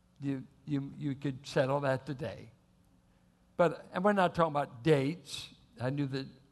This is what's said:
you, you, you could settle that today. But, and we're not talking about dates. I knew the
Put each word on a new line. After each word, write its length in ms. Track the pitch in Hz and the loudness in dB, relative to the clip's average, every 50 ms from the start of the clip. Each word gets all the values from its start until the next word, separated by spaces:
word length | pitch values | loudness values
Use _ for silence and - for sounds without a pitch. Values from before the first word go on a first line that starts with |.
| _ _ _ - | _ _ _ -8
you, 220 | 139 139 135 131 131 - _ _ _ | -6 -6 -6 -6 -8 -12 _ _ _
you, 260 | - 147 139 139 139 139 139 | -4 -2 -2 -2 -4 -8 -6
you 160 | 147 143 135 | -6 -6 -4
could 240 | 139 - 147 131 123 - | -4 -4 -6 -6 -6 -8
settle 340 | - - 165 135 131 139 143 | -2 0 0 2 2 2 0
that 240 | 143 135 135 131 - | 2 0 0 0 -2
today. 460 | - 143 127 160 101 90 - - 113 - _ _ _ _ _ _ _ _ _ _ _ _ _ _ _ _ _ _ _ _ | -6 -8 -8 -8 -10 -10 -12 -16 -20 -20 _ _ _ _ _ _ _ _ _ _ _ _ _ _ _ _ _ _ _ _
But, 300 | - 175 160 147 - - - - | 4 4 4 2 -2 -8 -8 -4
and 100 | - 180 | 0 2
we're 80 | 208 | 4
not 220 | 202 196 180 170 - | 4 4 4 4 4
talking 180 | 175 165 160 | 2 2 2
about 320 | 143 143 139 143 143 117 117 | 2 0 -2 -2 -4 0 4
dates. 640 | 160 156 139 135 143 170 - - - - - - - - - _ _ - - | 4 6 6 4 2 -2 -6 -8 -12 -12 -12 -12 -14 -18 -20 _ _ -10 -6
I 80 | 117 131 | -4 -2
knew 180 | 143 143 143 | -2 -2 -2
the 200 | 135 135 135 135 - - - - _ | -2 -4 -6 -6 -8 -14 -20 -20 _